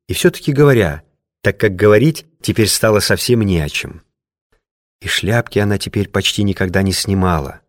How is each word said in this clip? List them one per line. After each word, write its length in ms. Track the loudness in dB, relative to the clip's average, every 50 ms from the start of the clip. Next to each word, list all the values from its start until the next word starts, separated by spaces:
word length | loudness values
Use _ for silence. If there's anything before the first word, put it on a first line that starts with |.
| _
и 80 | -8 -2
всё-таки 380 | 0 0 0 0 -2 -4 -2
говоря, 500 | 2 4 4 4 4 4 2 0 -2 -6 -12 _ _ _ _ _ _ _
так 160 | -4 -4 -2 0
как 160 | 0 -2 0
говорить 520 | 2 4 6 6 6 4 2 0 -4 -8 _ _ _
теперь 280 | -6 -4 0 0 0 0
стало 320 | 0 0 2 2 2 2
совсем 420 | 2 0 -2 0 0 0 0 2
не 180 | 2 0 0 0
о 80 | -2 -4
чем. 340 | -6 -8 -10 -12 -16 -20 _ _ _ _ _ _ _ _ _ _ _ _ _ _ _ _ _ _ _ _
И 60 | -8
шляпки 520 | -6 -6 -4 -2 0 0 -2 -2 -2 -2 0
она 200 | 0 0 -2 -2
теперь 300 | -4 -4 -4 -4 -4 -2
почти 340 | -2 -2 -2 -2 -2 -2
никогда 400 | -2 -2 -2 -2 -2 0 0 0
не 100 | 0 0
снимала, 680 | -2 -2 -2 -2 0 0 0 0 0 -2 -4 -6 -12 -18 _